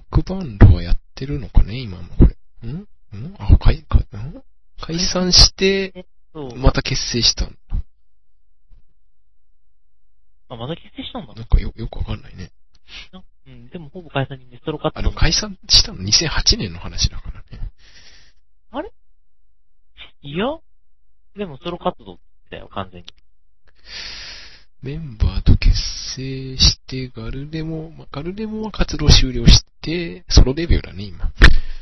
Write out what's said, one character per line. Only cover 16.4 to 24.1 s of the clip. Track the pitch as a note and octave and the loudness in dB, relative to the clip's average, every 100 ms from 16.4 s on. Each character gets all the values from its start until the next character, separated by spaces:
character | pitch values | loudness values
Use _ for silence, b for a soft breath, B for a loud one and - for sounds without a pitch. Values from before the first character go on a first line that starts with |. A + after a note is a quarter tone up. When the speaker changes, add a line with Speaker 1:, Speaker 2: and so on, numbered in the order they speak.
| - A3+ | 0 -2
Speaker 1:
年 | G2+ | -4
の | E2+ | -10
話 | F#2 E2+ - | -10 -4 -4
だ | - | -4
か | - | -12
ら | - - - | -14 -16 -12
ね。 | - - b b b b b - - - - | -12 -12 b b b b b -20 -20 -20 -14
Speaker 2:
あ | C4 | -12
れ？ | G#4 - - - - - - - - - - - B - | -12 -16 -20 -20 -20 -20 -20 -20 -20 -20 -20 -20 B -18
い | C#3+ D#3+ | -10 -6
や、 | B3 E4 - - - - - - - G3 | -6 -8 -16 -20 -20 -20 -20 -20 -18 -12
で | F#3 | -12
も | C3+ | -10
ソ | F3+ | -12
ロ | F3 | -6
活 | F3+ - | -6 -8
動 | G2 F2 - - - | -14 -18 -20 -20 -18
だ | F2 | -16
よ、 | G2 | -12
完 | G2+ F#2 | -10 -10
全 | F2+ | -14
に。 | E2+ - - - - - - B B B B | -20 -20 -20 -20 -20 -20 -20 B B B B